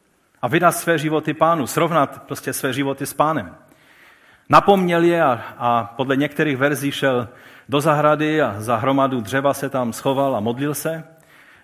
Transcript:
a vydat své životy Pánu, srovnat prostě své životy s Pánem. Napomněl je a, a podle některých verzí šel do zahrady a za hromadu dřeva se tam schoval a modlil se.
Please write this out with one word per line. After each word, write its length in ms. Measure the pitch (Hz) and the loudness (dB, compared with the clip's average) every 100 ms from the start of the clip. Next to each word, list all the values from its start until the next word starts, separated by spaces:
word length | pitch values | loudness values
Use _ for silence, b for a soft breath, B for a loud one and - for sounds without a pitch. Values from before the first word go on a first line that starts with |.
| _ _ _ _ | _ _ _ _
a 60 | 123 | -2
vydat 240 | 156 175 | 2 4
své 260 | - - 165 | 2 0 0
životy 360 | 151 151 151 | 0 -2 -2
Pánu, 340 | 147 160 165 113 | 0 2 2 -2
srovnat 560 | - 165 165 135 - | 0 0 2 0 -4
prostě 300 | - 135 - | -14 -10 -8
své 200 | 127 139 | -6 -4
životy 320 | 123 139 135 139 | -2 -4 -4 -6
s 80 | |
Pánem. 420 | - 151 156 90 - _ b b b b b b b - | -2 0 -2 -6 -14 _ b b b b b b b 2
Napomněl 540 | 151 185 202 180 170 | 4 6 4 4 2
je 200 | 170 170 | 2 4
a, 180 | 156 117 - - | 2 0 -4 -4
a 360 | 120 120 107 - | 0 0 0 -4
podle 180 | 131 135 | 0 0
některých 420 | 143 - 156 131 | 0 0 -2 0
verzí 340 | 143 143 139 | 0 0 -4
šel 380 | - 139 123 117 B B B - | -2 0 0 -4 B B B -4
do 120 | 143 | 0
zahrady 600 | 147 147 151 151 151 156 | 2 2 2 2 0 0
a 140 | 135 101 | -2 -2
za 180 | 107 113 | -4 -2
hromadu 460 | 131 139 135 127 | 0 2 0 -2
dřeva 320 | 104 135 139 | -4 0 0
se 160 | 135 139 | 0 -4
tam 240 | 131 123 | -4 -4
schoval 420 | 107 139 135 139 120 | -4 -2 0 0 -2
a 40 | |
modlil 340 | 107 120 143 | -2 -4 -4
se. 420 | 143 160 160 160 - b b b b | -4 -6 -8 -12 -20 b b b b